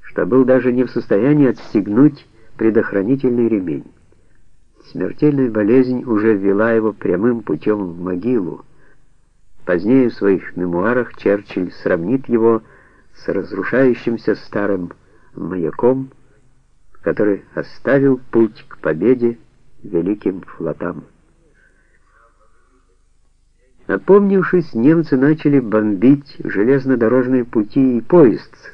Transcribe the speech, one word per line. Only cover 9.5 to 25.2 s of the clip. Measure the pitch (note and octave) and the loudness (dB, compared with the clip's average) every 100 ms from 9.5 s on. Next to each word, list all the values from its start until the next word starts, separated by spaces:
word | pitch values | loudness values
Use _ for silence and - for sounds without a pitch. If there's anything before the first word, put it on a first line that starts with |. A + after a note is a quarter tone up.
| - | -14
Позднее | - F2 G2+ C3+ B2 | -4 -2 2 2 2
в | |
своих | G2+ G2 F#2+ - F2+ | 0 0 0 -2 -6
мемуарах | F2+ E2+ G2 B2 A#2 - | -4 -2 0 -2 -4 -4
Черчилль | G#2 G2+ G2 - F2+ - | 0 0 -2 -6 -6 -6
сравнит | F#2+ F#2 E2+ C3 C3+ | -2 -2 0 -4 0
его | A#2+ A2+ A2+ - - _ _ _ - | 2 2 2 -2 -20 _ _ _ -16
с | - | -6
разрушающимся | E2+ F2 G2 F#2+ A#2 C3+ A#2 - A#2 - G2 | -6 -6 -8 -4 2 2 2 -4 -4 -4 -4
старым | - A2 G#2 F#2+ F2 - _ _ - | -6 -6 -4 -4 -6 -14 _ _ -20
маяком, | F2+ E2+ F2+ D#2+ - A#2+ C3 C3 - - _ _ _ _ _ - - | -12 -8 -6 -6 0 0 0 -4 -14 -20 _ _ _ _ _ -20 -10
который | E2+ D#2+ G#2 G2 - | -6 -2 -2 -2 -6
оставил | - - - - B2 C#3 C3 - | -12 -12 -8 0 2 2 0 0
путь | A#2 A2+ - - | 0 0 -4 -20
к | - | -8
победе | - D#2 G2+ B2+ A#2 A#2 - _ - - | -6 -2 0 2 0 -4 -16 _ -20 -20
великим | G#2 E2+ F2 G#2 G2+ F#2+ | -6 -4 -2 -4 -4 -6
флотам. | - - E2 D2 F2 D#2 - _ _ _ _ _ _ _ _ _ _ _ _ _ F3 _ _ C3 _ A#2 _ _ _ _ _ _ _ _ - | -14 -10 -10 -8 -8 -10 -16 _ _ _ _ _ _ _ _ _ _ _ _ _ _ _ _ _ _ _ _ _ _ _ _ _ _ _ -6
Опомнившись, | G2 - G3+ G3+ G3 E3+ F3+ D#3+ | -6 4 4 6 0 2 0 -2
немцы | A2+ B2 E3 D#3+ | 0 2 2 2
начали | C3 | 0